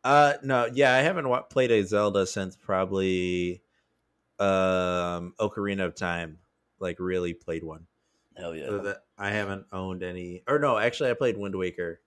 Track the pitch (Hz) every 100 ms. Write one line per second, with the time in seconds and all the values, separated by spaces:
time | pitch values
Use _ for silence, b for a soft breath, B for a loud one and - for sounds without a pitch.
0 | 127 147 147 143 135 127 117 127 139 127
1 | 151 185 135 123 - 135 127 110 95 104
2 | 104 98 92 104 95 - - 95 95 98
3 | 95 92 90 90 87 90 _ _ _ _
4 | _ _ _ - 98 95 92 92 90 90
5 | 87 87 87 - 107 - 101 98 92 -
6 | 90 85 82 80 _ _ _ _ 92 87
7 | 90 90 87 85 - 82 80 80 85 _
8 | _ _ _ - 87 80 73 101 101 98
9 | _ _ 101 107 98 98 - 95 95 92
10 | 90 90 90 90 - 147 143 110 117 120
11 | 131 117 127 98 101 95 92 87 85 82